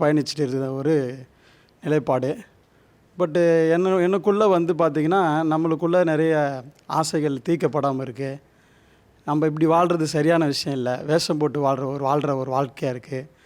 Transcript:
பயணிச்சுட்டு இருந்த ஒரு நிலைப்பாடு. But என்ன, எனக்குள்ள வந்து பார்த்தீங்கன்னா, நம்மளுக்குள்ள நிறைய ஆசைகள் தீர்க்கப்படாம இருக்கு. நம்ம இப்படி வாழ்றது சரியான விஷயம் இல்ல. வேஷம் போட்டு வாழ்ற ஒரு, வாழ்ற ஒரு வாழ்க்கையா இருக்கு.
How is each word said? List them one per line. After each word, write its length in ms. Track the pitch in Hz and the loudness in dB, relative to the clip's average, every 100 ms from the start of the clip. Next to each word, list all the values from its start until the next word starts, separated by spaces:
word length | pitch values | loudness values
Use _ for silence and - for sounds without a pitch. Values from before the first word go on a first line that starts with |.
பயணிச்சுட்டு 380 | 151 151 135 - | 2 2 0 -4
இருந்த 320 | 139 135 135 | -4 -2 -4
ஒரு 440 | 135 139 156 127 131 131 _ _ _ _ _ | -4 0 0 0 -8 -16 _ _ _ _ _
நிலைப்பாடு. 540 | - 151 143 131 127 226 - _ _ _ _ _ _ - | -2 0 0 0 -2 -6 -10 _ _ _ _ _ _ -4
But 140 | 180 160 170 165 160 | -2 2 4 4 4
என்ன, 260 | 170 185 190 | 2 2 2
எனக்குள்ள 520 | 175 196 202 202 214 | 2 2 2 2 4
வந்து 260 | 180 170 | 4 2
பார்த்தீங்கன்னா, 680 | 165 165 151 156 190 175 151 160 | 2 0 2 0 2 2 0 0
நம்மளுக்குள்ள 540 | 156 165 156 170 180 | 0 0 -2 0 2
நிறைய 600 | 170 156 160 156 143 135 127 - - | 2 2 2 2 0 -4 -12 -18 -6
ஆசைகள் 540 | 147 156 165 147 135 135 | -2 -2 -2 -2 -2 -2
தீர்க்கப்படாம 520 | 165 151 143 139 131 | -2 0 0 -2 -2
இருக்கு. 380 | 127 113 135 139 _ _ _ _ _ _ _ _ - | -6 -8 -10 -10 _ _ _ _ _ _ _ _ -4
நம்ம 200 | 147 156 | 0 0
இப்படி 200 | 151 160 | 2 2
வாழ்றது 380 | 165 175 175 | 4 4 2
சரியான 420 | 156 156 151 165 151 | 0 0 2 2 2
விஷயம் 320 | 135 - 139 | -2 -4 -4
இல்ல. 240 | 123 123 147 | -4 -4 0
வேஷம் 300 | 160 - 156 | 0 0 -2
போட்டு 220 | 147 143 | -2 0
வாழ்ற 260 | 139 135 131 | 0 0 -2
ஒரு, 200 | 139 135 | -4 0
வாழ்ற 300 | 147 143 135 | 0 0 -2
ஒரு 160 | 131 | -2
வாழ்க்கையா 380 | 131 139 - 143 | -2 -2 -4 -6
இருக்கு. 400 | 123 - 135 147 _ | -6 -8 -10 -10 _